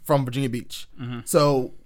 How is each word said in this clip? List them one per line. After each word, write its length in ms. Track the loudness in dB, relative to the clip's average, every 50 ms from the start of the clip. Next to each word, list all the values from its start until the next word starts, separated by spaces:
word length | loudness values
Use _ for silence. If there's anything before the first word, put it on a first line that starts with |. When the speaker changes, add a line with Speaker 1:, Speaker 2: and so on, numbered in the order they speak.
| 0
Speaker 1:
from 200 | 2 2 2 2
Virginia 240 | 0 -2 -2 -2 -2
Beach. 360 | -2 -4 -8 -10 -12 -12 -14 -14 -12 -12
Speaker 2:
Mm-hmm. 200 | -10 -10 -10 -10 -6
Speaker 1:
So 480 | 2 4 6 6 6 4 2 0 -2 -8 -14 -18